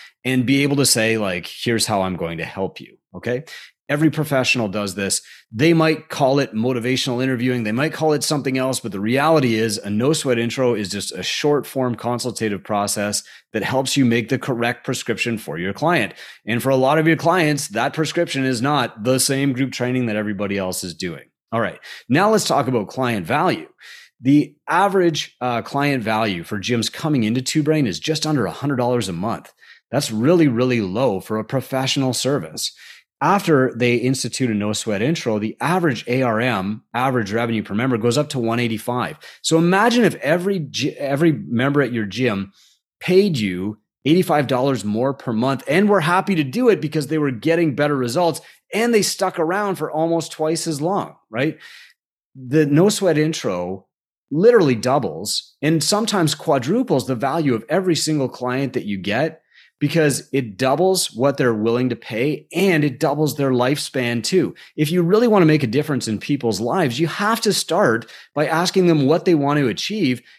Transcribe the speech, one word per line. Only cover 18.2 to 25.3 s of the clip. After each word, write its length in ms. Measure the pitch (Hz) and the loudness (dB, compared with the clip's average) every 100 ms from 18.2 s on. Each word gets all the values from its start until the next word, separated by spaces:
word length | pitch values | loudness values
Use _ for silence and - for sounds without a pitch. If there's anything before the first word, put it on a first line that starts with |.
| 170 139 | -2 0
is 180 | 131 123 | -2 0
not 400 | 131 147 117 - | 0 0 -2 -4
the 160 | 107 131 | 0 0
same 340 | - 135 139 | 2 0 0
group 200 | 127 135 | 0 -2
training 340 | - 123 127 120 | -2 -2 -2 -2
that 100 | 104 | -2
everybody 400 | 104 101 101 98 | -4 -4 -4 -2
else 280 | 92 90 | -4 -4
is 100 | 92 | -8
doing. 300 | 80 90 - - _ - | -8 -8 -10 -16 _ -6
All 100 | 113 | -4
right. 200 | 104 - - - - | -4 -6 -16 -14 0
Now 220 | 135 202 | 2 4
let's 160 | 220 - | 2 2
talk 200 | 135 131 | 0 0
about 220 | 123 95 | -2 -4
client 380 | - 127 110 82 | -4 -2 -2 -2
value. 420 | 143 175 104 80 _ - - - _ | 0 0 -2 -6 _ -20 -20 -20 _
The 320 | 120 147 131 _ - | 4 4 4 _ 0
average, 680 | 160 196 190 175 151 - | 4 4 4 2 2 -6